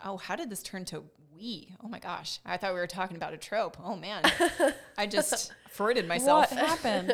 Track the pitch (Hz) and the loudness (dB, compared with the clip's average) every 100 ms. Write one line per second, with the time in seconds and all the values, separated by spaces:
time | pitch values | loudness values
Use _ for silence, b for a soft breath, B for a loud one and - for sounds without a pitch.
0 | 190 190 - 214 294 190 - 190 180 156 | -10 -8 -6 -6 -6 -10 -10 -10 -8 -10
1 | 151 _ 147 160 233 185 - 185 220 - | -12 _ -20 -14 -10 -10 -12 -16 -14 -10
2 | 175 170 160 - - 180 196 180 175 180 | -8 -8 -8 -10 -6 -2 -2 -2 -2 -4
3 | 190 165 156 160 - 214 180 - 180 190 | -6 -6 -8 -10 -4 -2 -2 -4 -8 -8
4 | 175 202 - - 349 - 302 - - - | -6 0 2 4 2 4 2 2 -6 -4
5 | 208 202 202 226 - - - - 208 247 | 0 0 2 0 -4 -10 -12 -2 0 2
6 | 165 170 269 302 285 247 311 330 247 202 | 0 2 6 8 8 4 2 2 2 2
7 | 185 | 2